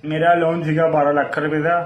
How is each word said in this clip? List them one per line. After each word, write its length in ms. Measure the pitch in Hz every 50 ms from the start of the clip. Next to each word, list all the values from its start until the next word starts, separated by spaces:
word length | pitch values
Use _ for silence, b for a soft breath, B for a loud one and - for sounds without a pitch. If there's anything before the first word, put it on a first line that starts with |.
| -
ਮੇਰਾ 300 | 151 156 160 165 170 175
ਲੋਨ 280 | 170 165 165 170 170 156
ਸੀਗਾ 240 | 156 156 160 165 160
ਬਾਰਾਂ 240 | 151 151 147 143 147
ਲੱਖ 260 | 147 139 - - 151
ਰੁਪਏ 220 | 147 156 151 156
ਦਾ 180 | 151 165 170 170 170